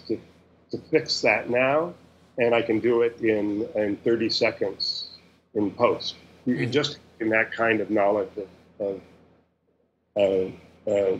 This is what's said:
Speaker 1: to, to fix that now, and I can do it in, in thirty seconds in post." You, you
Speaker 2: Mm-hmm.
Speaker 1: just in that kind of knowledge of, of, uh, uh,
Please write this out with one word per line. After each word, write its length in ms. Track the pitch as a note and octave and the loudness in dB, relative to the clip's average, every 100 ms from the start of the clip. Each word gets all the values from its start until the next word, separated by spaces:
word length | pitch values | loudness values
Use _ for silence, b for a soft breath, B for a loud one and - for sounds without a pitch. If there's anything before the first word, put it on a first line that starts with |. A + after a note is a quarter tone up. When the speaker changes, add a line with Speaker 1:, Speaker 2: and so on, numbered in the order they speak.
| - | -6
Speaker 1:
to, 120 | A2 - _ _ _ - | -6 -8 _ _ _ -12
to 60 | - - | -12 -2
fix 300 | D#3 C#3 - | -2 0 0
that 280 | B2 G#2+ A#2+ | 2 0 0
now, 440 | B2 C3 D3+ F3 - - _ _ - | 0 2 0 -2 -10 -20 _ _ 0
and 160 | A#2 | 2
I 80 | A#2 | 2
can 160 | A2+ A2 | 2 0
do 240 | A2+ A#2 | 2 2
it 160 | A#2 - | 0 0
in, 460 | A2+ G#2+ G#2 G#2 - G#2+ | 0 0 0 -4 -4 -2
in 200 | G#2+ G2+ | -4 -2
thirty 320 | A#2+ A#2 A2 | 0 0 0
seconds 840 | - A2+ - G2+ - - - - - _ _ _ | 0 0 0 -6 -4 -4 -4 -10 -20 _ _ _
in 180 | A2 G2+ | -2 -2
post." 440 | F2 A#2+ - - - - - B2 | 0 0 0 -6 -12 -20 -8 -4
You, 100 | B2 | -2
you 60 | |
Speaker 2:
Mm-hmm. 80 | B2+ | 0
Speaker 1:
just 280 | C#3 C#3 - - - | 0 -2 -6 -18 -6
in 80 | A2 | 0
that 220 | A2 A2+ | 2 0
kind 260 | - A2+ A2 | 0 2 2
of 80 | G2 | 2
knowledge 400 | G#2+ G2+ G#2 F#2+ G#2+ | 2 4 2 -2 -8
of, 500 | F#2+ - - - G2+ | -12 -16 -20 -8 -6
of, 140 | F#2+ - - - _ _ _ _ _ _ _ _ G#2 | -6 -14 -20 -20 _ _ _ _ _ _ _ _ 2
uh, 720 | G2 F#2+ F#2 - - - G#2+ | 2 2 -2 -8 -20 -10 -2
uh, 240 | G2+ F#2+ | 2 2